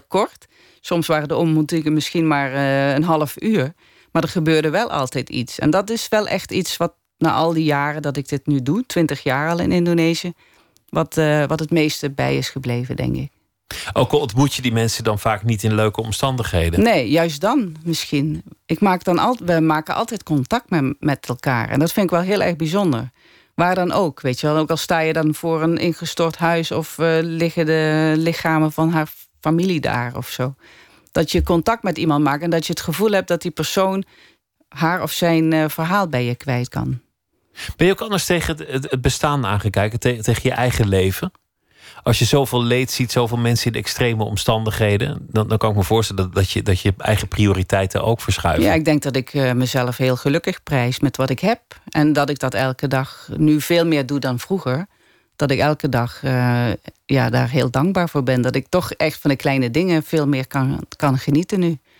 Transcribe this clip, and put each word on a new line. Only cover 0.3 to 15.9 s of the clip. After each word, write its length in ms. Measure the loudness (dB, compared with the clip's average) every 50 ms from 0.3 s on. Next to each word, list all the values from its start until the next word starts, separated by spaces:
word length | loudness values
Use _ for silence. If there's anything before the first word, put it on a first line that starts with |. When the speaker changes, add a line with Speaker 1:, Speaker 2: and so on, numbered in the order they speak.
| -4 -16 -20 _ _ _ _ _ _ _
Speaker 1:
Soms 280 | -6 -4 -2 -2 0
waren 200 | 0 0 0 0
de 80 | -2 0
ontmoetingen 580 | 0 2 2 2 2 2 0 -2 -2 0 0 0
misschien 340 | 0 0 -2 -2 0 0
maar, 260 | 2 0 0 -2 -2 -2
eh, 400 | -2 0 0 2 2 2 2 2
een 100 | 0 2
half 380 | 2 2 0 0 -2 -6 -4
uur. 320 | -2 0 0 0 0 -2 -6 _ _ _ _ _ _ _
Maar 120 | -2 -2 -2
er 60 | 0
gebeurde 400 | -2 0 2 2 2 2 2 2
wel 200 | 0 0 -2 -2
altijd 380 | -2 -4 -4 -4 -4 -8 -8 -6
iets. 300 | -6 -6 -6 -6 -6 -2
En 100 | 0 2
dat 200 | 2 2 0 0
is 180 | -4 -6 -2 0
wel 180 | 0 0 0
echt 240 | 0 -4 -4 -4 -4
iets 260 | -4 -4 -4 -4 -4
wat 160 | -4 -4 -4 -4 _ _ _ _
na 140 | _ 0 2
al 220 | 2 2 2 2 2
die 100 | 2 2
jaren 380 | 2 2 0 0 -2 -4 -4
dat 160 | -6 -4 -4
ik 100 | -4 -6
dit 200 | -4 -6 -4 -2
nu 140 | 0 0 0 0
doe, 200 | 0 0 -2 -2
twintig 380 | -2 0 0 0 0 0 -2 -2
jaar 260 | -2 0 0 0 0
al 100 | 0 0
in 120 | 0 2
Indonesië, 640 | 2 2 2 2 2 4 2 2 0 -2 -4 -8 -10 -12 _ _ _ _ _ _ _ _ _ _
wat, 280 | -4 -2 -2 -2 0
eh, 280 | 0 2 4 4 2 2
wat 140 | 0 0 -2
het 120 | 0 0
meeste 400 | 2 2 4 2 0 -2 -6 -6
bij 260 | -2 -2 0 0 0
is 120 | 0 -2 -4
gebleven, 460 | -6 -6 -4 -2 -2 -2 -4 -4 -4
denk 200 | -4 -2 -2 -2
ik. 140 | -4 -6 -10 -12 _ _ _ _ _ _ _ -14 -12 -10 -2 0
Speaker 2:
Ook 180 | 0 2 4
al 80 | 2 2
ontmoet 340 | 2 2 2 2 2 2 0
je 80 | -2
die 100 | -2 0
mensen 320 | 0 2 0 0 -2 -2 -2
dan 160 | -2 -2 0
vaak 240 | 0 -2 -2 0 0
niet 200 | -2 -2 0 0
in 120 | 0 2
leuke 260 | 2 2 2